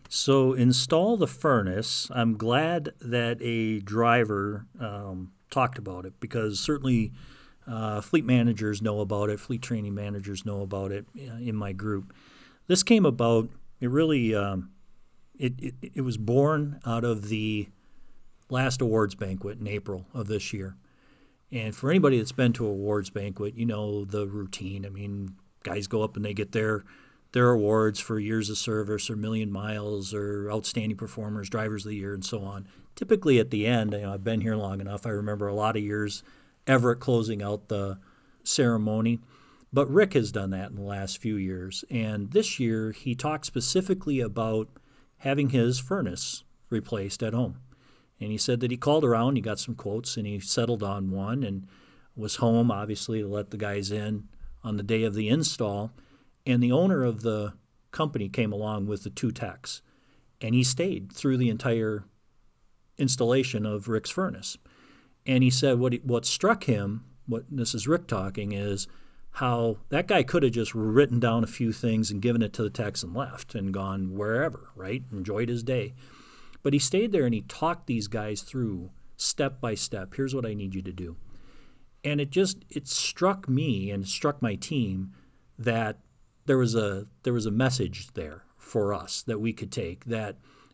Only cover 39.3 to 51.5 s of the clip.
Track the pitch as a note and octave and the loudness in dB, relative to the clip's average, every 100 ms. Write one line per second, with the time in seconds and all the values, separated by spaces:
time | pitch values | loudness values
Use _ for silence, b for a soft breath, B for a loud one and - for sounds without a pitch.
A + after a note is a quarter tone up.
39.3 | b b b b C3+ C#3 E3 G3 C#3 G#2+ | b b b b 0 4 6 6 4 2
40.3 | G#2+ G2 F#2+ G#2 G#2+ G2+ G2+ F#2+ - A2+ | -2 -2 -4 -6 -8 -6 -6 -6 -4 -2
41.3 | G#2 F#2+ F#2 F#2 - - B2 A2 G#2 G2+ | -2 -2 -4 -8 -10 -6 -4 -2 -2 2
42.3 | F#3 G#3+ - A#2 A2 A2 G#2+ B2+ B2 D3+ | 2 2 0 0 0 -2 -4 -4 -2 -2
43.3 | D#3 - C3 - F#3 F#3+ F#3+ D3+ C3+ A2+ | -4 -4 -2 0 0 2 -2 0 0 0
44.3 | G2+ A2+ A2 A2 - b b b b C3+ | 0 0 0 -2 -10 b b b b 0
45.3 | C#3 C#3+ C3 A#2 B2+ - F#3+ A2+ F2 - | 2 4 4 4 2 -2 -2 -2 -4 -8
46.3 | - - _ _ A2+ - G#2+ G2 - A2 | -8 -14 _ _ -4 -2 -4 -4 -4 -2
47.3 | A#2 B2 B2+ - b b b b _ G#2+ | 0 -2 -4 -16 b b b b _ -6
48.3 | G#2+ - A#2+ A#2+ B2 C#3+ D#3 C#3 A2+ B2 | -2 0 0 0 0 4 4 6 4 4
49.3 | C3+ G#2+ G#2 - A2+ G2+ G#2+ A#2+ - G#2 | 2 0 -4 -6 -6 -4 -4 -4 -6 -4
50.3 | G2+ - - A#2 A2+ G2+ G2+ F#2+ F#2+ G2 | -4 -2 0 0 0 -2 -2 -2 -2 -2
51.3 | C3 A2+ | -2 -2